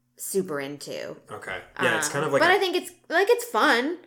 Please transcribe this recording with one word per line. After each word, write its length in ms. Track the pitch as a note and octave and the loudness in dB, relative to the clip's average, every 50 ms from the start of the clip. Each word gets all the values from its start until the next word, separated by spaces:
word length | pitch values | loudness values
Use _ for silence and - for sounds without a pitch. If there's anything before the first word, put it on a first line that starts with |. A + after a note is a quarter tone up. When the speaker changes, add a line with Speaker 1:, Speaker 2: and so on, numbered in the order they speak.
| _ _ _ | _ _ _
Speaker 1:
super 440 | - - - - G3 F#3 F#3 D3+ C#3+ | -14 -10 -4 -2 -2 -2 -2 -4 -6
into. 560 | C#3 C#3 D3 C#3 - D#3 A2 D2 A#1 - - - - - | -6 -8 -10 -12 -12 -10 -10 -10 -10 -10 -12 -14 -16 -16
Speaker 2:
Okay. 280 | - - - G2+ F#2 F2+ - - _ - | -16 -12 -10 -10 -10 -10 -10 -12 _ -2
Yeah, 160 | A#2+ B2 - D#3+ | 0 0 2 0
it's 100 | D3+ D3 | 0 0
kind 160 | - C#3+ D3+ | 0 0 0
of 40 | D3+ | 2
Speaker 1:
Um, 60 | C#3 | 2
Speaker 2:
like 80 | - D#4 | 4 4
Speaker 1:
but 80 | F4 | 4
Speaker 2:
a 20 | F#4 | 4
Speaker 1:
I 60 | G4+ | 4
think 160 | F#4+ F4+ F4 | 2 0 -2
it's, 160 | F4+ - - - _ _ - | -2 -4 -6 -12 _ _ -2
like, 200 | D#4 E4+ G4 G4+ | 0 2 4 4
it's 140 | A#4+ - - | 2 2 0
fun. 520 | - - G#3+ B3 D4+ C4+ A#3 B3+ D4 F4 - - | -2 0 2 4 4 4 2 0 -2 -4 -8 -10